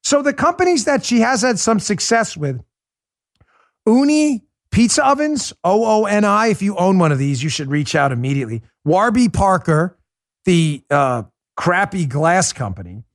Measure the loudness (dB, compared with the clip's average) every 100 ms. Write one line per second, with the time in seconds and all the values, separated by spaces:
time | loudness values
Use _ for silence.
0 | 0 0 0 0 -2 0 0 0 0 -2
1 | 0 0 2 0 0 -2 0 -2 -2 -4
2 | 0 0 0 -6 -8 -8 -14 _ _ _
3 | _ _ _ _ _ _ _ _ 0 2
4 | 2 2 0 -2 _ _ _ 0 2 2
5 | 2 0 0 -4 -8 -4 0 0 2 2
6 | 2 2 2 2 0 0 -2 0 2 4
7 | 2 2 -2 -2 -4 -6 -4 -4 -2 0
8 | 0 0 -2 -2 -4 -8 -12 _ 0 2
9 | 2 2 2 2 2 2 2 0 0 _
10 | _ _ _ _ 0 2 2 -4 _ 0
11 | 0 -2 -6 _ _ -6 -2 0 -2 -2
12 | -4 0 2 2 0 -4 -8 -8 -14 -18
13 | -20